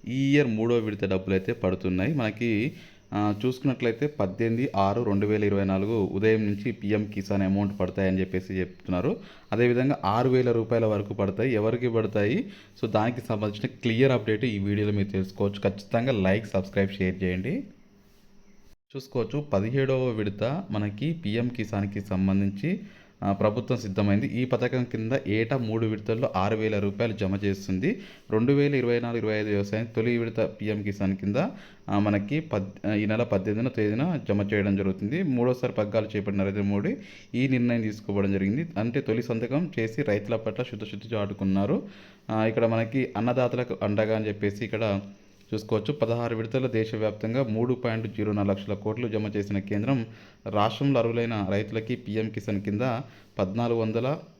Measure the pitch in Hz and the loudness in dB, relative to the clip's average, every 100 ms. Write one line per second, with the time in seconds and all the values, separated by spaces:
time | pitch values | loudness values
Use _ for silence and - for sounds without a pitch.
0 | - 131 139 143 135 110 113 120 107 101 | -4 0 4 6 4 2 2 2 2 -2
1 | 98 95 95 95 - - 95 90 95 92 | 0 0 2 0 2 0 0 0 0 0
2 | 101 151 110 104 120 104 127 - - - | 2 0 0 0 0 2 0 -4 -20 -20
3 | - 104 104 104 127 123 147 123 120 113 | -6 0 0 2 0 0 -2 2 0 0
4 | 147 - 98 98 113 113 135 98 98 104 | -2 0 -2 0 0 2 0 2 2 2
5 | 104 98 104 107 104 98 98 95 101 113 | 2 2 2 2 2 2 2 2 2 0
6 | 95 95 110 110 107 104 131 113 101 107 | 0 2 4 4 2 -2 -4 -4 -2 0
7 | 104 104 95 101 95 98 101 98 90 92 | 0 -6 -2 0 2 2 0 0 -2 0
8 | 95 92 92 92 92 95 90 - - 90 | 0 2 0 -4 -4 -4 -4 -8 -4 -2
9 | 117 240 - - - 107 120 120 131 143 | 0 -4 -8 -20 -6 2 4 4 2 2
10 | 95 107 127 127 123 117 113 120 110 104 | 2 2 4 4 4 2 2 2 4 2
11 | 101 104 98 95 123 113 107 120 123 113 | -2 -2 -2 0 0 2 2 0 0 0
12 | 107 107 104 160 240 - - - 117 107 | 0 0 2 0 -4 -12 -20 -6 0 2
13 | 110 123 - 107 107 104 123 - 120 113 | 2 -2 -4 -2 -2 -4 -6 -2 -2 4
14 | 135 123 110 107 127 104 98 101 104 104 | 4 4 0 0 0 0 0 2 2 0
15 | 98 95 95 - 101 101 101 98 - 120 | 0 0 -4 0 -2 0 -2 -2 -4 -2
16 | 123 113 92 101 110 98 95 - 98 98 | 0 2 4 2 0 -4 -2 0 0 0
17 | 95 90 92 90 104 214 - - - - | -2 0 -2 0 -2 -4 -6 -16 -20 -20
18 | _ - - - - - - - _ 139 | _ -20 -20 -20 -20 -20 -20 -20 _ -12
19 | - 127 110 143 147 98 107 135 135 131 | -6 -2 -2 -2 0 0 2 2 2 2
20 | 127 110 107 101 110 156 196 104 104 104 | 2 0 -2 -2 -2 -2 -4 -2 -2 -2
21 | 143 165 104 110 123 117 107 104 101 101 | -4 -4 -2 -2 -2 -2 -4 -2 -2 -4
22 | 98 95 95 98 98 98 151 196 - - | -4 0 4 4 2 0 -2 -4 -6 -20
23 | - _ 101 98 107 110 107 120 107 98 | -20 _ -2 2 2 2 -2 -2 -2 0
24 | 101 101 - 113 123 120 120 127 120 113 | 2 2 2 -2 0 0 0 0 -2 -4
25 | 110 135 - 107 113 135 113 110 113 110 | -2 -2 0 0 2 0 0 0 0 -2
26 | 107 113 135 92 98 110 110 104 101 101 | -2 -2 0 0 0 2 0 0 -2 0
27 | 117 107 95 98 101 95 - 92 131 247 | -2 0 -2 0 0 -2 -2 0 0 -2
28 | - - - 110 120 143 143 143 120 120 | -8 -20 -2 0 4 4 4 2 2 0
29 | 120 117 107 107 107 104 101 107 113 113 | 0 -2 0 0 0 0 0 -2 -2 0
30 | 113 120 117 110 107 - 104 104 101 98 | 0 2 0 -2 -2 -2 -4 -2 -2 -2
31 | 98 98 98 107 196 - - - - 101 | 0 0 0 0 -2 -4 -18 -16 -2 0
32 | 104 104 101 147 160 107 98 - 98 107 | 2 2 0 -4 -2 -4 -4 -6 -2 0
33 | 104 110 120 98 98 104 123 120 104 107 | 0 0 2 0 0 0 -2 0 0 2
34 | 160 160 - 104 101 107 101 98 98 95 | 0 -2 0 0 2 2 2 2 0 -2
35 | 101 156 185 123 123 123 123 117 104 110 | -2 -2 0 2 2 2 0 0 0 0
36 | 104 107 101 98 98 101 101 101 135 269 | 0 -2 -2 0 0 0 0 2 0 -4
37 | - - - 120 131 127 120 117 110 104 | -8 -20 -8 -2 2 2 2 2 -2 -4
38 | - 101 98 98 98 120 165 - 113 127 | -4 0 2 2 2 0 -2 -2 -2 -2
39 | 135 110 117 113 117 139 180 - 113 - | 0 -2 0 -2 0 -2 -2 -2 -2 -2
40 | 104 104 104 113 113 98 123 104 107 101 | 0 0 0 -2 -2 -4 -6 -6 -8 -10
41 | 110 113 101 98 98 95 101 180 - - | -6 -4 -2 0 2 2 2 0 -2 -16
42 | - - - 113 110 110 113 113 113 135 | -20 -20 -4 0 2 4 2 2 0 0
43 | 123 101 117 123 123 123 120 - 104 104 | -2 0 0 2 2 0 -4 -2 0 2
44 | 107 110 107 104 104 101 110 107 110 98 | 2 2 0 -2 -2 -2 -4 -2 0 0
45 | 101 - - _ - 110 107 110 101 147 | -4 -18 -20 _ -6 -6 0 -2 0 -2
46 | 113 117 120 113 110 131 127 113 110 110 | 0 0 0 -2 -2 -2 0 0 0 0
47 | 107 107 110 120 127 110 120 123 120 113 | -2 -2 -2 0 0 0 0 0 -2 -2
48 | 110 101 107 104 101 98 - 101 104 110 | -4 -2 -2 2 2 0 -2 -4 -4 -2
49 | 120 107 107 104 101 101 95 104 117 135 | -2 -2 -2 -2 -2 -2 -2 -2 0 0
50 | 113 - - - - 101 107 110 139 131 | -2 -10 -20 -12 -4 2 2 2 2 4
51 | 117 117 117 113 95 101 104 110 110 123 | 2 0 0 -2 0 -2 -2 -4 -4 -6
52 | - 104 110 107 - 101 104 101 127 117 | -4 -2 -2 -4 -4 -2 -2 0 0 -2
53 | 147 - - - 95 107 120 117 110 110 | -6 -16 -14 -4 -2 0 0 2 2 0
54 | 127 160 - - | 0 -4 -6 -20